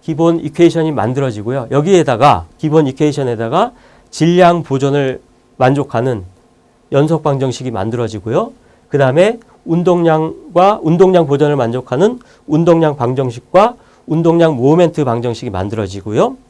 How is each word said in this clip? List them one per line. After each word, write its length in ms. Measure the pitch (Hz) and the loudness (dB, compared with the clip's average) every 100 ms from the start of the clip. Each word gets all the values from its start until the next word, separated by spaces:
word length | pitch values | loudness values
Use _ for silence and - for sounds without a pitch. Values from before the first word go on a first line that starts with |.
기본 380 | - 147 165 170 | -8 0 0 0
이퀘이션이 520 | 151 165 170 165 160 | -4 2 2 2 -2
만들어지고요. 760 | 135 107 127 135 104 104 135 113 | -2 -2 -2 -4 -6 -6 -6 -2
여기에다가, 760 | 139 156 185 139 113 143 98 - _ | -2 2 2 2 2 2 2 -4 _
기본 300 | 156 156 143 | 0 2 0
이퀘이션에다가 840 | 131 147 143 131 113 113 156 240 - _ _ _ | 0 -2 -2 -4 -4 -2 -2 -2 -6 _ _ _
질량 540 | - 156 175 175 175 | -2 2 4 4 4
보존을 580 | - 135 135 143 135 123 _ _ _ - | -2 -2 0 0 -2 -6 _ _ _ -2
만족하는 680 | 131 143 139 117 131 110 92 _ _ _ _ _ _ | 0 0 -2 -4 -2 -6 -10 _ _ _ _ _ _
연속 300 | 139 151 160 | 0 0 0
방정식이 480 | 151 139 135 117 131 | -2 -2 -4 -4 -8
만들어지고요. 800 | 110 104 117 113 104 104 147 233 - _ _ _ | -6 -4 -4 -6 -6 -4 -4 -4 -12 _ _ _
그다음에 500 | 143 131 143 202 233 _ _ - | 0 2 4 2 0 _ _ -4
운동량과, 1120 | 170 180 175 165 156 160 - - 175 190 220 | -2 0 2 2 0 -2 -8 -4 2 2 2
운동량 460 | 160 170 190 180 147 | -2 2 4 4 2
보존을 280 | 143 147 143 | 0 2 0
만족하는 640 | 117 123 127 127 208 247 _ _ - | -2 -4 -6 0 0 -2 _ _ -2
운동량 480 | 156 170 165 156 147 | 0 4 4 2 0
방정식과 800 | 123 131 127 117 _ 180 226 247 _ _ - | -2 -2 -4 -8 _ 2 2 -2 _ _ -4
운동량 480 | 156 165 170 165 135 | 0 2 4 2 2
모멘트 500 | 131 165 170 - 131 | 2 4 2 0 -2
방정식이 460 | 117 120 117 123 | -2 -4 -6 -6
만들어지고요. 840 | 95 98 110 98 98 95 110 233 262 | -6 -4 -4 -6 -8 -6 -2 -2 -4